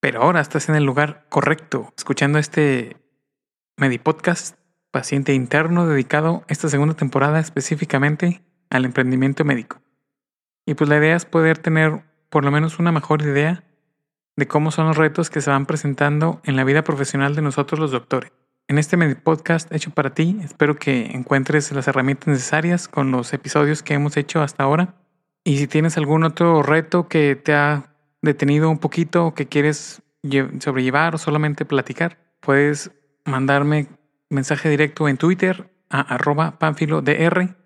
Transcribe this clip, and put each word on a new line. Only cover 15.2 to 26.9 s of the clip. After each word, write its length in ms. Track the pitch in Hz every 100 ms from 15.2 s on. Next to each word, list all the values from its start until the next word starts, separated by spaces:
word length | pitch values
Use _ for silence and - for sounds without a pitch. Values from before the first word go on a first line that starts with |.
| 160
que 120 | 156
se 80 | 143
van 160 | 139 139
presentando 760 | 156 147 135 147 147 160 -
en 120 | - 131
la 80 |
vida 200 | 131 143
profesional 520 | 160 143 135 139 139 147
de 60 |
nosotros 380 | 151 139 139 156
los 120 | 156
doctores. 400 | 127 - 131 - _ _ _ _
En 100 | 143
este 200 | 151 175
Medipodcast 720 | 160 131 - 160 - 165 -
hecho 200 | 156 -
para 220 | 147 135
ti, 240 | - 165 208
espero 340 | 160 - 147 147
que 360 | - 131 113
encuentres 600 | 135 127 139 131 151 143
las 160 | 139 131
herramientas 400 | 135 131 139 -
necesarias 600 | 139 123 151 170 175 -
con 240 | - 135
los 220 | 127 117
episodios 500 | - - 151 147 151
que 100 | -
hemos 240 | 143 147 147
hecho 240 | 147 165
hasta 220 | 147 -
ahora. 320 | 139 151 180 - _ _ _ _
Y 140 | - 139
si 100 | 143
tienes 300 | 151 160 160
algún 260 | 147 156
otro 400 | 160 160 170 165
reto 440 | 139 156 160